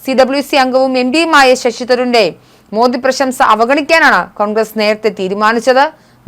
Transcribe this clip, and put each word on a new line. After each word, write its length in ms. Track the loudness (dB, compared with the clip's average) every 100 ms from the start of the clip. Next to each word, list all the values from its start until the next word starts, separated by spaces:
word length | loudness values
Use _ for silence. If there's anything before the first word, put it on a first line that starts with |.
| -4
സി 60 |
ഡബ്ല്യു 300 | 0 0 0
സി 140 | -2 0
അംഗവും 420 | 0 0 0 0
എം 140 | 0
പിയുമായ 420 | -2 2 2 4
ശശി 300 | 2 -2 -6
തരൂരിന്റെ 500 | -2 -2 2 2 0 -4 _ _ _
മോദി 260 | -2 0 0
പ്രശംസ 340 | -4 -2 -4 0
അവഗണിക്കാനാണ് 840 | 0 2 2 0 0 2 2 2 -2 -4
കോൺഗ്രസ് 400 | -2 -2 -4 -2
നേരത്തെ 280 | -2 0 -4
തീരുമാനിച്ചത്. 840 | -4 -6 0 0 0 0 2 0 -4 _ _